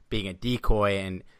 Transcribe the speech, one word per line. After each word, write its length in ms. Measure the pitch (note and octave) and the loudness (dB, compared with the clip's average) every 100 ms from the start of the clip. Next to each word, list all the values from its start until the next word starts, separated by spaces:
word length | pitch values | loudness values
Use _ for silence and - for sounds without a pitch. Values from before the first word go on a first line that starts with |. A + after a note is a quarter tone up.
| _ | _
being 180 | A2 F#2+ | -4 -4
a 60 | |
decoy. 640 | F2+ B2 A#2+ - A2 G2+ G2 | -4 -2 0 2 4 2 0
And 260 | F#2+ F#2 - | -4 -8 -12